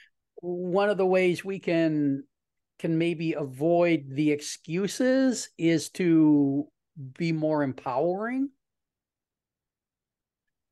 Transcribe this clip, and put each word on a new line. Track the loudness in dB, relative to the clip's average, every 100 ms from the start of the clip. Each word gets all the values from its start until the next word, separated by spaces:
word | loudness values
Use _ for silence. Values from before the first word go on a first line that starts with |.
| _ _ _ -14
one | -10 -6 -2 0 2
of | 2
the | 2
ways | 4 2 0
we | -4 -6
can, | -2 0 2 2 0 -2 -8 _ _ _ _ -8
can | -2 0
maybe | 0 -2 -4
avoid | -4 -6 -2 0 2 4 2 -2
the | -2 0
excuses | 0 -4 -14 -8 -4 -4 0 0 2 2 -2 -8 -2
is | 0 0 -2
to | -2 2 6 6 6 4 0 -6 _ _ -18 -14 -4
be | -2
more | -2 0 0
empowering. | -2 -4 -6 -2 -2 -2 -4 -4 -6 _ _ _ _ _ _ _ _ _ _ _ _ _ _ _ _ _ _ _ _ _ _